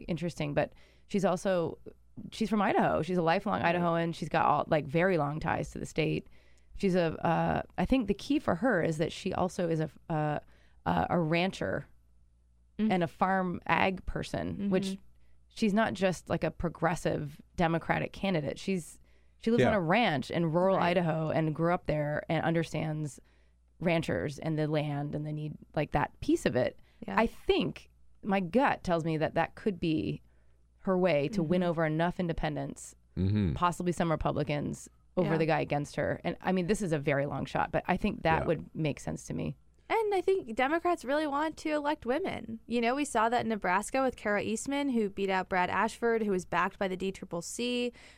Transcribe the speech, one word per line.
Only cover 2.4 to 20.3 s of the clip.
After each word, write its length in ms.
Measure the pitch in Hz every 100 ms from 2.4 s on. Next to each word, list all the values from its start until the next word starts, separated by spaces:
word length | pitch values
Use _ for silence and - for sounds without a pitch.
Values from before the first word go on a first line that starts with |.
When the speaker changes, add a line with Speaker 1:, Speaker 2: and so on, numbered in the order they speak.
| 208
Speaker 1:
from 140 | 214
Idaho. 400 | 202 349 175 113
She's 160 | 160 180
a 40 |
lifelong 380 | 165 170 214 190
Speaker 2:
Right. 120 | 170
Speaker 1:
Idahoan. 400 | 175 175 170 170
She's 140 | 160 160
got 180 | - -
all, 180 | 143 -
like, 180 | 156 151
very 320 | 165 190 170
long 220 | 143 151
ties 300 | - - 147
to 80 | -
the 60 | -
state. 420 | - 156 156 - - - - - -
She's 180 | 196
a, 220 | 180 165 - 170
uh, 360 | 165 165 156 - -
I 80 | 180
think 200 | 262 196
the 80 |
key 240 | 196 - 294
for 160 | -
her 300 | 175 254 185
is 140 | 160 156
that 120 | -
she 220 | - 190
also 340 | - 185 - 170
is 120 | 160
a, 100 | 156 - -
uh, 300 | 160 151 147 - - - - -
uh, 200 | 170 -
a 80 | 175
rancher 680 | 156 170 190 - 190 - - - _ - _ _ _ _ _ -
Speaker 2:
Mm. 140 | 214
Speaker 1:
and 100 | 185
a 60 | 170
farm 520 | - 190 190 185 170 -
ag 400 | - 196 185 -
person, 640 | - - - 80 - 202
which 140 | 190 190
Speaker 2:
Mm-hmm. 140 | 190 - - - - - -
Speaker 1:
she's 160 | 220
not 200 | 208 226
just, 340 | 190 185 160 -
like, 140 | -
a 80 | 160
progressive 880 | - 170 - 165 - 160 156 147 151 - -
Democratic 560 | 165 165 - 160 143
candidate. 460 | - 196 170 147 -
She's, 400 | - 185 - - - - _ _
she 100 | 226
lives 80 | 240
Speaker 3:
Yeah. 80 | 123
Speaker 1:
on 60 |
a 60 | 208
ranch 500 | 160 214 220 139 -